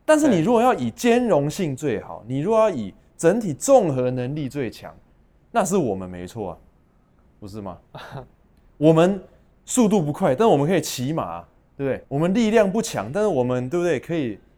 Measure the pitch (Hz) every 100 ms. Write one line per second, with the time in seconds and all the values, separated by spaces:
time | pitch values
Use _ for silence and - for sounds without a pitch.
0 | - 302 302 185 165 233 254 196 120 -
1 | 240 233 240 156 143 151 165 131 147 98
2 | 87 85 107 135 165 226 220 147 98 -
3 | _ - 165 220 208 139 - 269 175 131
4 | 127 127 123 151 135 139 113 - 87 76
5 | _ _ _ _ _ 233 170 196 127 95
6 | 92 90 90 117 95 80 _ _ _ _
7 | _ _ _ _ 104 107 98 87 _ -
8 | - 143 123 _ _ _ _ - 151 160
9 | 180 196 - _ _ _ - - 214 208
10 | 147 143 180 127 226 147 147 185 - -
11 | 123 160 92 85 - _ _ - 139 101
12 | - 139 170 208 220 226 196 214 - 120
13 | 104 165 214 143 123 127 127 175 175 131
14 | - 165 127 98 _